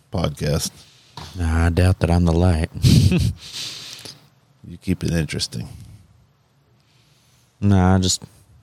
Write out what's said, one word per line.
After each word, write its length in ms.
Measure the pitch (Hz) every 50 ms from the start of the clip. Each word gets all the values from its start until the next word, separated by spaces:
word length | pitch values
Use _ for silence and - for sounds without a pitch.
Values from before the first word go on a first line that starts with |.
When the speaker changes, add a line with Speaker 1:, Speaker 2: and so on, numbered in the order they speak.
| _ _ -
Speaker 1:
podcast. 580 | 92 82 80 71 - 78 73 73 78 - - - - - - _ _ _ _ - - - - -
Speaker 2:
Nah, 300 | 90 85 80 80 82 82
I 40 | 85
doubt 300 | 82 90 87 92 92 -
that 100 | 85 82
I'm 140 | 87 87 87
the 80 | 85 80
light. 380 | 85 90 92 85 80 82 - -
<laughs> 1400 | - - - - - - - 180 170 - - - - - - - - - - - - - - - - - - - _ _ _ _ _ _ _ _ _ -
Speaker 1:
You 100 | - 87 -
keep 260 | - 95 92 - -
it 80 | 78 82
interesting. 560 | 85 78 - - 73 - - - 57 55 - - - - - - - - _ _ _ _ _ _ _ _ _ _ _ _ _ _ _ _ _ _ _ _ _ _ _ _ _ _ _ _ _ _ -
Speaker 2:
Nah, 340 | 101 101 101 95 90 92 95
I 40 | 95
just, 220 | 92 90 - - - - _ _ _ _ - -